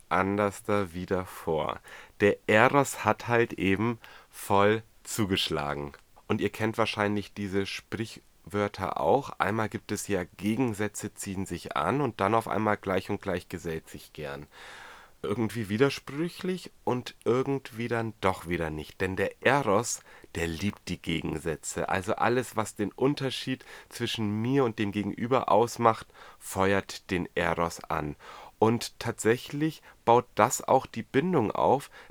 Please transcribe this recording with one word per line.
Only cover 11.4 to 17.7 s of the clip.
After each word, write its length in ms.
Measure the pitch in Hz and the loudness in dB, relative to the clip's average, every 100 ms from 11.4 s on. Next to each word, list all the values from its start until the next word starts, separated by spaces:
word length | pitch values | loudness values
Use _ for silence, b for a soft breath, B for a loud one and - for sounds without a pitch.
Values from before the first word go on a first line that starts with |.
| 95 | -6
sich 300 | 85 - 64 | -6 -6 -2
an“, 260 | 80 127 | 0 2
und 200 | 139 - | 0 0
dann 140 | 98 113 | 2 2
auf 120 | 110 | 2
einmal: 300 | 98 107 104 | 0 0 0
„Gleich 320 | - 92 - | 0 -2 -2
und 120 | 101 | -4
gleich 280 | - 90 - | -2 -4 -6
gesellt 400 | 87 85 80 - | -10 -6 -8 -10
sich 240 | - - | -20 -18
gern.“ 340 | - 73 69 73 B B B B B B B | -12 -10 -10 -14 B B B B B B B
Irgendwie 460 | - 101 110 117 101 | -4 -2 -2 -2 -4
widersprüchlich 1000 | 107 139 - - 139 170 - 180 185 - - | 2 2 2 -10 -6 -6 -4 -6 -6 -8 -8
und 320 | - 123 117 - | -4 -4 -4 -6
irgendwie 640 | - 120 135 139 - | 0 0 2 -2 -4